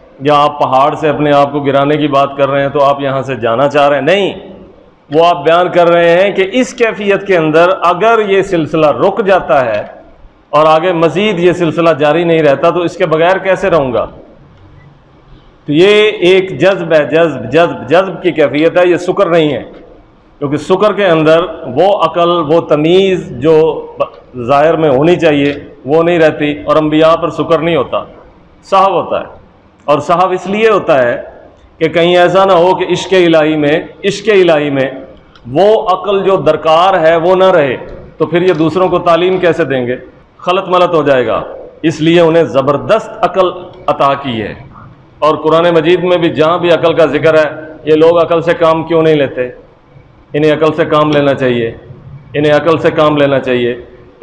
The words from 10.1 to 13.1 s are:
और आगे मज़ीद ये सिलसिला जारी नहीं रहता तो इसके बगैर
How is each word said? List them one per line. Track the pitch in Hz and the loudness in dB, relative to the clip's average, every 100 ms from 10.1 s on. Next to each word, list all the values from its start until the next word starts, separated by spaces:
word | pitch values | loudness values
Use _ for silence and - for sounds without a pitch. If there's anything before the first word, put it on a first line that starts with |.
| - - _ _ | -20 -20 _ _
और | 147 156 | 0 2
आगे | 160 180 170 | 2 0 0
मज़ीद | 165 156 214 175 | 0 0 -2 0
ये | 175 175 | 0 0
सिलसिला | 165 156 165 143 | -2 0 0 0
जारी | 147 160 170 | 0 0 0
नहीं | 160 | 2
रहता | 151 180 170 | 2 2 0
तो | 170 170 | 0 -4
इसके | - | -4
बगैर | 170 | -2